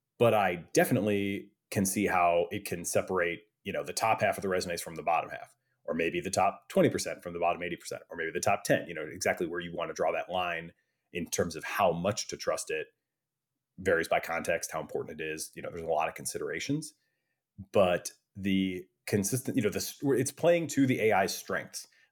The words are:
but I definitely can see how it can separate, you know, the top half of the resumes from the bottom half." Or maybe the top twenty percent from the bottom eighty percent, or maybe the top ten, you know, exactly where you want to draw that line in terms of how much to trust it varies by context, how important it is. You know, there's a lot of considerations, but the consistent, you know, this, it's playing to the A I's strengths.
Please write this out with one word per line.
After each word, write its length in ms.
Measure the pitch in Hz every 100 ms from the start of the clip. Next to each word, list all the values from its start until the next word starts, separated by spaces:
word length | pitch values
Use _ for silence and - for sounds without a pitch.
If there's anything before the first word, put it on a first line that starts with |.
| _ -
but 140 | 117
I 320 | 107 95 90 80
definitely 800 | 147 180 117 104 101 101 98 - _ -
can 160 | - 95
see 220 | 107 95
how 400 | 90 87 85 -
it 140 | 104 -
can 180 | 87
separate, 600 | 82 104 90 92 87 82 - _
you 80 | 101
know, 120 | 80
the 100 | 71
top 280 | - 113 120
half 160 | 104 90
of 40 |
the 80 | 95
resumes 320 | 92 92 85
from 140 | - 80
the 80 |
bottom 260 | 78 82 73
half." 260 | - - _ _ _ -
Or 20 |
maybe 280 | 80 82 87
the 100 | 92
top 380 | - 92 - -
twenty 200 | 196 160
percent 320 | 87 87 80
from 120 | 90
the 60 | 85
bottom 220 | 85 85
eighty 140 | 87 85
percent, 260 | - - -
or 60 | 85
maybe 160 | 82
the 60 | 80
top 240 | - 101
ten, 220 | - 131 -
you 80 | 80
know, 100 | 76
exactly 320 | - 104 92 85
where 140 | 87
you 140 | 85 85
want 140 | 82
to 40 |
draw 180 | 78 82
that 180 | 82 73
line 400 | 92 90 85 85 - _ _ _
in 140 | - 82
terms 320 | - 87 80
of 60 | -
how 260 | - 95
much 380 | 85 92 104 -
to 80 | -
trust 340 | - 78 -
it 160 | 78 73 _ _ _ _ _ _ _ _ -
varies 300 | 92 85 82
by 120 | 85
context, 520 | - 82 78 85 -
how 80 | 80
important 400 | 73 78 69 -
it 40 |
is. 280 | 80 78 -
You 80 | 80
know, 80 | 71
there's 140 | 85
a 40 | 80
lot 200 | 80 80
of 80 | 78
considerations, 800 | 71 82 73 80 - 143 - - _ _ _ _ _ - 98
but 380 | 107 92 87 - - _ -
the 480 | 98 95 95 90 - _ -
consistent, 520 | 104 95 131 - 101
you 60 |
know, 60 | 104
this, 280 | 98 - -
it's 300 | 143 127 127
playing 360 | - 160 175 160
to 200 | - 135
the 140 | 107
A 100 | 107
I's 240 | 98 95 -
strengths. 520 | - 90 - - - _ _